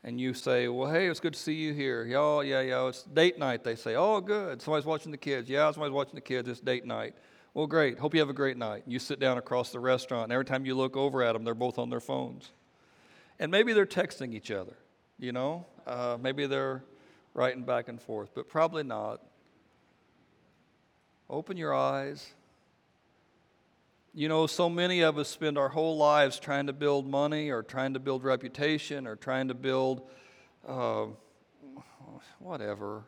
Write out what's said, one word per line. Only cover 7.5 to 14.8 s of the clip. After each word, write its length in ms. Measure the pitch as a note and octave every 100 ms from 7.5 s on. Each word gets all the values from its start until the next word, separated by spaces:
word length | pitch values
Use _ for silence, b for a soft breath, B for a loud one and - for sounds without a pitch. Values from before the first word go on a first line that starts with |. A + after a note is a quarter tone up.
"Well, 140 | C3+ D3+
great. 320 | D#3+ D3 -
Hope 160 | D3
you 60 | D#3+
have 100 | D3
a 40 |
great 220 | C3+ C#3 B2
night." 280 | A2+ G#2 -
You 120 | B2
sit 220 | - C#3
down 160 | C3+ B2
across 360 | A#2+ B2 A#2+
the 80 | A#2+
restaurant, 440 | B2 B2+ B2+ B2
and 80 | A2
every 140 | B2 C3
time 180 | C3
you 100 | C3+
look 220 | C3 C3 C3+
over 260 | C#3 C3
at 120 | A#2+
'em, 100 | A2+
they're 100 | A2+
both 240 | A2+ B2 A#2+
on 120 | A#2+
their 100 | B2
phones. 520 | - C3+ B2+ B2 - _ _ b b b b b b b
And 120 | D#3
maybe 240 | F#3+ A#3+
they're 100 | G#3+
texting 480 | G3 - E3 - C3
each 180 | A2+ -
other, 260 | G2+ F#2 -